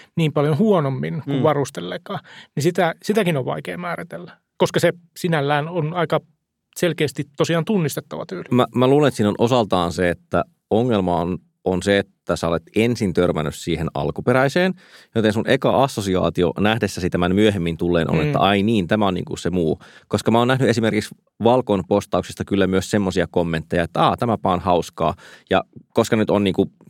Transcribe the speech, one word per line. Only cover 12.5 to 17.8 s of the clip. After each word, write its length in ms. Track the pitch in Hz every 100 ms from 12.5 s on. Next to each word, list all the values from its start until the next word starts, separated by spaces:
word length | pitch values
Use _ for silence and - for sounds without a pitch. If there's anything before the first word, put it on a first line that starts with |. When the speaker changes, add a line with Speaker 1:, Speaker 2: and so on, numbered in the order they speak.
| 85 - 101
Speaker 3:
ensin 360 | 117 117 98
törmännyt 420 | 82 87 85 76
siihen 340 | - - 80 80
alkuperäiseen, 800 | 69 73 - 120 127 135 180 185 185 - - _
joten 180 | 113 107
sun 120 | 107 -
eka 340 | 131 123 98
assosiaatio 680 | 135 - 98 92 85 87 85 -
nähdessäsi 500 | 104 110 104 - 87
tämän 240 | 87 87
myöhemmin 420 | 95 107 101 85
tulleen 340 | 82